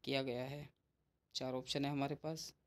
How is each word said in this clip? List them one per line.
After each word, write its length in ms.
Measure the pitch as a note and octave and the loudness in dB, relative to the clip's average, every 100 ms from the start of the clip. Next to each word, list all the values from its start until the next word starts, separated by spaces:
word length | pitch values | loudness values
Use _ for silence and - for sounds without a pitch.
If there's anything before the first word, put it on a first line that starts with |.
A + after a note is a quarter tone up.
किया 180 | - C3+ | 2 2
गया 220 | C3+ A#2+ | 2 -2
है? 260 | C3 C#3+ C#3+ _ _ _ _ _ _ | -2 -6 -10 _ _ _ _ _ _
चार 200 | - C3 | -4 -2
ऑप्शन 300 | B2+ B2+ D3 | -2 0 2
है 60 | C#3+ | 2
हमारे 240 | C#3+ C#3 | 4 2
पास 400 | D3 D#3 D#3+ - - | 0 -2 -4 -6 -12